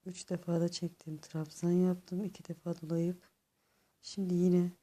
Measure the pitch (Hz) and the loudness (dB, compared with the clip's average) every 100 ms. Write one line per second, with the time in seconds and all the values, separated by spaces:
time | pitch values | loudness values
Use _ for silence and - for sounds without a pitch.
0 | 185 180 - 175 175 170 170 175 170 - | -12 -14 -8 -8 -2 0 0 -2 -8 -8
1 | 160 156 - 160 156 - 175 175 185 180 | -12 -12 -8 -8 -8 -2 2 4 4 0
2 | - 185 202 - - 165 175 170 156 165 | -6 -6 -6 -10 -14 -10 -8 -8 -4 -2
3 | 170 180 _ _ _ _ _ _ _ _ | -2 -4 _ _ _ _ _ _ _ _
4 | - 202 185 175 180 180 175 - | -12 -6 0 4 6 6 2 -4